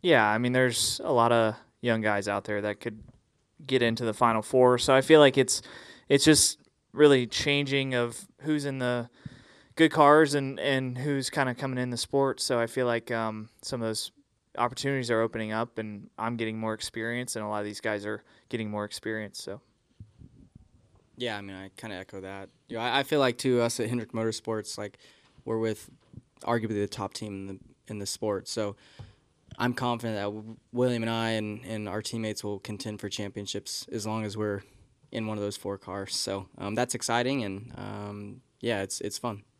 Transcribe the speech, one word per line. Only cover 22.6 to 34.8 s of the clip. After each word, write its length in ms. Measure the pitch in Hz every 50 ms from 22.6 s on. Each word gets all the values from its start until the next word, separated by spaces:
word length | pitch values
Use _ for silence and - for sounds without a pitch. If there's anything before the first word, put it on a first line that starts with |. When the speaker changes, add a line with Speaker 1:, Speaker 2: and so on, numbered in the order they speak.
| _
Speaker 2:
You 100 | _ 113
know, 60 | 113 117
I, 160 | 123 117 139
I 40 | 135
feel 160 | - 156 147
like, 200 | 139 127 120 -
too, 220 | - 135 127 120
us 180 | 117 117 - -
at 100 | 117 110
Hendrick 220 | 123 123 110 -
Motorsports, 680 | - 117 113 113 110 - _ - 113 110 104 - -
like, 220 | - 104 101 - _ - - _ _ _ _ _ - _
we're 140 | 117 113
with 320 | 113 113 110 107 - - - - _ _ _ - - _ _ _ _ -
arguably 360 | - 120 117 107 107 110 101
the 60 | 101
top 280 | 101 - - 104 95 -
team 180 | - 110 107 98
in 140 | 98 98
the, 120 | 98 98 95 - - - _ _
in 100 | - 117
the 80 | 104 101
sport. 420 | 98 - - - 107 101 95 -
So 280 | - - 117 107 104 101 _ _ - - - - - - _ _ _ _ _ _ - -
I'm 160 | - 117 123 120
confident 440 | - 131 123 120 117 117 117 110
that 80 | 101 101
w-, 300 | 104 104 107 107 110 113 - _ _
William 300 | - 120 127 127 123 117
and 80 | 113 113
I 220 | 113 113 113 113
and, 340 | 113 110 107 107 107 107 120
and 240 | 113 113 107 107 101
our 140 | 90 107 107
teammates 400 | - - 117 110 110 104 - -
will 160 | 104 104 98
contend 420 | _ - 107 101 - 110 107 101
for 80 | - 101
championships 800 | - - 104 101 - 104 101 - - 104 - - - - - -
as 140 | - 113 104
long 180 | 110 110 110 110
as 140 | 107 101
we're 240 | 107 107 107 101 98 - _ _ -